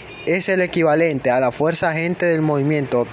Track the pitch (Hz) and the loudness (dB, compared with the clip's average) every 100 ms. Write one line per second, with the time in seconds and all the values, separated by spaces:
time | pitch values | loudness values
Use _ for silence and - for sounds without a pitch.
0 | - - - 180 185 185 180 175 160 156 | -14 -10 -2 -2 0 0 0 2 2 4
1 | 165 139 127 123 131 - 156 170 180 160 | 2 0 0 2 0 0 0 0 -2 -2
2 | 170 180 175 160 156 143 143 151 131 123 | -2 -2 0 2 2 0 0 0 0 0
3 | 117 | -2